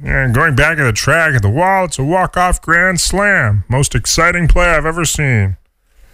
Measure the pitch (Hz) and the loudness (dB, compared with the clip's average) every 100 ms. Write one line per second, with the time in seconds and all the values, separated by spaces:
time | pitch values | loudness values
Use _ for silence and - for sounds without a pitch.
0 | 139 143 131 113 160 127 147 160 135 110 | -6 -2 0 0 2 2 2 0 -2 -2
1 | - 156 160 135 101 120 185 190 185 - | 0 0 2 0 0 0 0 0 -2 -4
2 | 135 180 175 - 180 175 - 165 185 175 | -2 0 -2 0 -2 -2 -2 0 0 0
3 | - 175 202 190 127 104 - 123 143 127 | -2 0 0 2 2 0 -2 -2 -2 -2
4 | - - 165 175 165 - 175 160 151 165 | -2 0 0 2 2 4 4 2 -2 -4
5 | 160 - 147 120 95 95 _ _ _ _ | -4 -2 0 0 0 -4 _ _ _ _
6 | - | -20